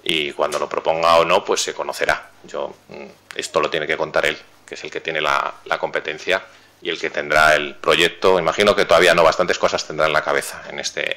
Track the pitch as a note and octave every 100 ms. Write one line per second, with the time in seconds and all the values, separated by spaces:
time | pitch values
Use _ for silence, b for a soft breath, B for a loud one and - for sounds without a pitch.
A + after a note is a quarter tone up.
0 | - E2 D2 C#2 D2+ D2+ D2 - - E2
1 | E2 E2 E2 F#2+ - F#2+ - D#2+ D2 -
2 | D2+ D2 - _ - D2 C#2+ - _ D2
3 | C#2 - _ - - D#2+ D2+ D#2+ D2+ D#2
4 | D#2 D#2+ D2 D2+ - _ _ - D#2 D#2+
5 | - D#2 D2+ C#2 C#2 - - D#2+ D#2 D#2+
6 | D#2 D#2 - F#2 - b b b - E2
7 | D#2 D#2 D2 D2+ D2+ D2+ D2 - D2 D#2
8 | E2+ - G2 F#2 E2 E2 G2+ G2 F2+ E2
9 | F2+ E2+ F2 - F2+ F#2+ F2 F2+ - D#2
10 | D#2 D2+ D2 C#2 - - D2 C#2+ - -
11 | D2